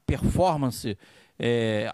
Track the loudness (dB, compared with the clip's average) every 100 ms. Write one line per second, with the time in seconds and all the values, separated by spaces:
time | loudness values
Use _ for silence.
0 | -4 -2 0 2 2 2 -2 -2 -6 -8
1 | -12 -20 -20 -4 0 2 2 0 -2